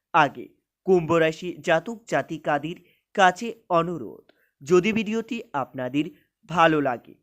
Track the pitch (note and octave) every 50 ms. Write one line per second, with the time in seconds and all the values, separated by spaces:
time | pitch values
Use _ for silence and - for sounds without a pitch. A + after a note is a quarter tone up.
0 | _ _ - E3 D3+ C3+ - B2 - - _ _ _ _ _ _ _ F#3 F#3+ F3+
1 | D#3+ D3 E3+ E3 D#3+ D#3+ D#3+ - F#3 F3 E3 C#3+ C#3+ F3+ D#3+ E3 E3 A#3 A#3 G#3
2 | _ - E3+ C#3+ C3+ - E3+ D3+ - E3 D3+ C#3+ C#3+ D#3+ - - _ _ _ _
3 | _ _ _ G#3 F#3+ F3+ F3+ - A#3 A#3 - _ _ _ F3+ E3 E3 F3 F3 D3
4 | A2+ E2+ B1+ - _ _ _ _ _ _ _ _ C#3 C3+ F3+ F3+ E3+ A3 G3+ A3
5 | G#3 G#3 A3 A3+ A3 - A#3+ A#3 - _ - C#3+ B2+ - - C3 B2+ B2+ B2+ C#3+
6 | D#3 F3 - _ _ _ _ _ _ _ D#3+ F3 E3 E3 D#3 D3+ C#3+ C3 B2 A2+
7 | _ - - _